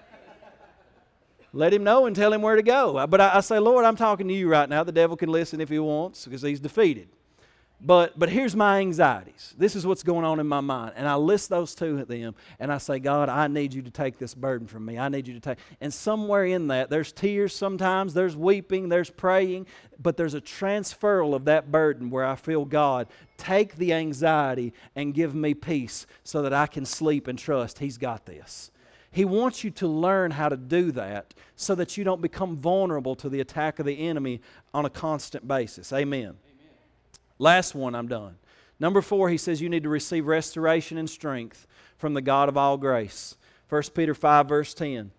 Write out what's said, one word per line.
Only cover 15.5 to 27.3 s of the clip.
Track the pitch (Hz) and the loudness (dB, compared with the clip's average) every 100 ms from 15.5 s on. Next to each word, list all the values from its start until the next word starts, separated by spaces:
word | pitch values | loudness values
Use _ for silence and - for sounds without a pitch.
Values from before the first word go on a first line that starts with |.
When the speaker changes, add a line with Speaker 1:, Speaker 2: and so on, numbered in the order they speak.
| 123 - - | -10 -12 -12
Speaker 1:
and | 147 | -10
somewhere | - 214 214 208 202 | -6 -4 -2 0 0
in | 185 185 151 | 2 0 0
that, | 131 131 | -2 0
there's | 151 147 | -2 -4
tears | - 196 202 202 - | -4 -2 0 -2 -2
sometimes, | 196 185 185 190 196 | -4 -2 0 0 -2
there's | 160 185 151 | 0 -2 0
weeping, | 175 202 - 190 185 | 2 2 0 -4 0
there's | 175 175 | 0 0
praying, | - 185 190 185 185 185 - - - | -2 2 2 2 -4 -10 -20 -20 -4
but | 170 160 | -2 0
there's | 160 | -2
a | 143 | -4
transferal | - - 190 208 196 - 208 196 151 | -10 -6 -2 -2 -4 -2 2 4 2
of | 139 143 | 2 4
that | 156 143 | 2 4
burden | 156 156 123 123 | 2 2 0 -4
where | 131 | -2
I | 131 131 | -2 -4
feel, | - 160 | -4 -4
"God, | 139 147 147 127 113 - - - | 0 2 2 0 -4 -12 -20 -12
take | - 190 214 | 0 0 0
the | 151 175 | -2 0
anxiety | 160 160 135 160 156 135 127 120 - - | 0 -2 0 2 2 0 -2 -6 -10 -14
and | 139 147 | -8 -4
give | 143 165 | -2 -2
me | 151 151 | -2 -2
peace | 147 151 151 117 - - _ | -4 -4 -4 -4 -10 -16 _
so | - 156 | -8 -4
that | 139 | 0
I | 139 147 | 0 0
can | 147 | -4
sleep | 131 - 156 143 | -8 -2 0 0
and | - | -4